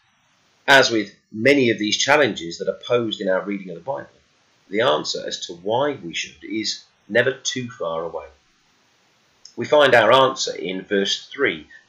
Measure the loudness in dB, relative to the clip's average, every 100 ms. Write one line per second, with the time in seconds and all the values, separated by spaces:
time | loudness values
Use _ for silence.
0 | _ _ _ _ _ _ 4 6 6 0
1 | -4 _ _ -2 2 4 4 2 -2 -2
2 | 2 4 2 0 -10 -6 -6 -8 -2 -2
3 | 0 -4 -2 -2 -2 -8 -10 -12 -10 -12
4 | -12 _ _ _ _ _ _ -2 0 0
5 | -4 -8 -8 -10 -12 -12 -4 -2 -2 -6
6 | -10 -10 -10 -14 -10 -8 -6 -10 -16 _
7 | -2 0 0 -4 -8 -8 -10 -8 -6 -6
8 | -8 -10 -14 _ _ _ _ _ _ _
9 | _ _ _ _ -18 -10 2 4 6 6
10 | 6 6 4 0 -6 -6 -8 -8 -2 0
11 | 0 -4 -8 -4 -2 -2 -12 -20